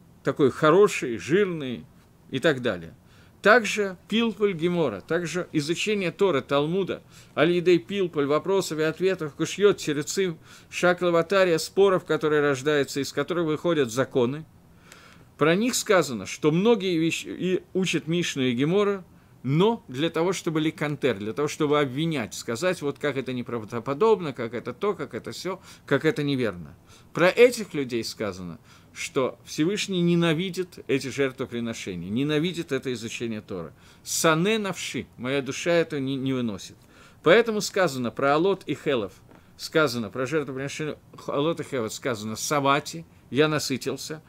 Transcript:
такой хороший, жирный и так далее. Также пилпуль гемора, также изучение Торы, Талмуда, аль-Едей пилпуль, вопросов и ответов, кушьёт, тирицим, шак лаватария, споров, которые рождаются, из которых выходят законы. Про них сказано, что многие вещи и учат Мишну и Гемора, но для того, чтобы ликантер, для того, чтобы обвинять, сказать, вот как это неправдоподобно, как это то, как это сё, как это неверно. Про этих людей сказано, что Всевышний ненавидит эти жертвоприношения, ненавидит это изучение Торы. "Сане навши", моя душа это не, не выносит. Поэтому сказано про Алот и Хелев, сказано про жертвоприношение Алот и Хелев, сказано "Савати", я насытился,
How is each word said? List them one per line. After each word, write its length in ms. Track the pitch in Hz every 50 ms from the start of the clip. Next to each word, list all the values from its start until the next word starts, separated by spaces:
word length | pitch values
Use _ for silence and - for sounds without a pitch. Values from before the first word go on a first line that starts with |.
| - - - - -
такой 260 | 139 135 - 147 123
хороший, 680 | - - 160 156 156 196 208 190 - - 165 127 113
жирный 680 | 95 87 110 160 202 208 185 170 156 139 127 117 - - - - - _ _ _ _ _ -
и 80 | 127 131
так 240 | 120 165 143 127 120
далее. 320 | 117 98 87 82 82 - - _ - - - - - - -
Также 540 | - 196 226 247 214 190 - 214 202 190 185 - - -
пилпуль 440 | 202 226 233 226 214 - 214 202 185
гемора, 460 | 151 160 175 175 170 156 123 101 92
также 480 | - - 160 175 175 156 156 180 170 - -
изучение 580 | 156 143 151 170 - - 208 214 202 185 165
Торы, 300 | - - 202 190 151 131
Талмуда, 600 | 120 - 143 143 147 156 175 196 185 - 107 - - - - - - - -
аль-Едей 420 | 123 147 170 175 175 165 180 175 165
пилпуль, 460 | 170 - 196 202 185 170 170 151 143
вопросов 540 | 135 147 151 - 180 196 196 180 - 160 151
и 40 | 156
ответов, 500 | 160 156 - 180 190 185 185 156 147 -
кушьёт, 440 | - 165 - - 180 202 202 -
тирицим, 600 | - - 156 143 147 147 - - 196 190 180 160 - - - - - - -
шак 320 | - - 180 180 180 175
лаватария, 560 | 180 175 170 170 165 170 196 196 185 180 160
споров, 460 | 156 - - - 185 196 196 185 170 -
которые 380 | - 156 139 151 151 151 151
рождаются, 580 | 147 147 139 127 127 151 151 143 135 - - 143
из 140 | 135 - -
которых 320 | 143 143 - 180 170 170
выходят 480 | 156 151 135 - 175 170 151 135 117 107
законы. 500 | 131 127 - - 135 120 120 139 156 160 - - - - - - - - - - - - - - - - - _
Про 180 | - 143 156 170
них 200 | 196 233 254 -
сказано, 500 | - - - 196 180 151 143 123 101 92
что 260 | - - - - 151
многие 460 | 151 175 202 233 240 202 180 190 175
вещи 300 | 160 165 160 156 - -
и 360 | - 98 - 165 185 185 - - - -
учат 340 | 185 190 170 - 151 -
Мишну 340 | 156 170 175 170 - - 143
и 120 | 127 127 120
Гемора, 520 | 120 139 156 180 208 208 202 202 190 180 - - - - - - -
но 440 | - 147 139 160 190 226 233 226 -
для 220 | - 127 131 160 165
того, 240 | - 160 165 185 180
чтобы 260 | - - 175 151 160
ликантер, 560 | 156 156 156 - 151 147 147 139 - 131 110
для 160 | 98 104 107
того, 160 | 113 147 147
чтобы 320 | 139 - - 156 143 147 147
обвинять, 540 | 147 131 123 139 165 165 156 135 107 92 -
сказать, 480 | - - - 117 113 175 180 180 175
вот 180 | 151 143 139 -
как 160 | - 147 127
это 160 | 135 123 131
неправдоподобно, 1040 | 127 123 117 - 120 117 107 98 120 117 104 135 139 143 220 226 220 185 175 147 123
как 200 | - 120 113 117
это 200 | 113 - 127 120
то, 200 | - 196 208 185
как 200 | 165 143 120 -
это 180 | 107 - -
сё, 300 | 117 - - 180 185 180 - - - - -
как 180 | - 143 131 135
это 200 | 151 147 151 147
неверно. 520 | 143 143 127 123 107 90 87 80 69 - - - - - - - - -
Про 160 | 147 165 185
этих 440 | 185 214 240 262 240 226 202 - -
людей 300 | 147 139 117 123 117 110
сказано, 560 | - - - 113 104 90 92 90 85 82 - - - - - - -
что 480 | - - - - - 143 127 110 - - -
Всевышний 560 | - - - 156 175 208 196 - - 190 175
ненавидит 800 | 175 175 175 170 170 170 156 156 190 190 170 185 180 - - - -
эти 200 | - 139 135 131
жертвоприношения, 1000 | 131 110 131 139 131 127 - 131 - - 117 117 117 113 - - 110 90 87 82 92
ненавидит 640 | 107 123 139 151 151 147 160 185 165 165 156 - 135
это 180 | 127 117 135
изучение 480 | 127 107 113 110 - - 127 117 110 107
Торы. 320 | - - 101 90 82 76 - - - - - - -
"Сане 540 | - - - - 165 156 160 175 208 226
навши", 480 | 220 208 190 175 - - - - 120 90 - -
моя 260 | - 117 127 139 139
душа 300 | 131 123 131 - - 175
это 300 | 170 170 160 165 151 143
не, 160 | 131 135 139
не 160 | 131 131 135 131
выносит. 420 | 127 123 113 98 87 - - - - - - - - - - - - -
Поэтому 380 | 151 185 233 233 233 214 208
сказано 500 | - - - 202 185 160 135 131 123 113
про 220 | - - 135 139 147
Алот 300 | 156 175 196 190 190 -
и 100 | - 143
Хелев, 380 | - - 156 139 117 101 92 - - - - - - - - -
сказано 540 | - - - - 160 151 135 117 120 113 98
про 160 | 101 123 135
жертвоприношение 720 | - 156 156 139 143 131 131 139 139 - - 156 147 - - - - - - -
Алот 340 | - - 139 147 165 165 160
и 20 | 139
Хелев, 300 | - 139 127 110 104 -
сказано 420 | - - 139 120 101 107 110 110
"Савати", 720 | - - - 156 147 135 139 139 151 147 - - 165 165 - - - - -
я 180 | 117 135 151
насытился, 760 | 156 156 143 - - 135 110 - 135 135 135 - - - - -